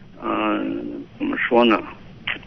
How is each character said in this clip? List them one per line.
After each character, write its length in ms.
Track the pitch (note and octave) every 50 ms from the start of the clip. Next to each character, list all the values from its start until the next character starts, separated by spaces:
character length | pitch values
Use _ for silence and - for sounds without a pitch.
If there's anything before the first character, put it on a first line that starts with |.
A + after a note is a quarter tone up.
| - - - - -
嗯， 800 | A#2 G#2+ G#2+ G#2+ G#2+ G#2 - - - - A2+ A#2 - - A#2 - - -
怎 80 | - -
么 100 | - - -
说 260 | - - B2 A#2 A#2+
呢？ 180 | A#2 G#2 F#2+ - - - - - - - - - - - - -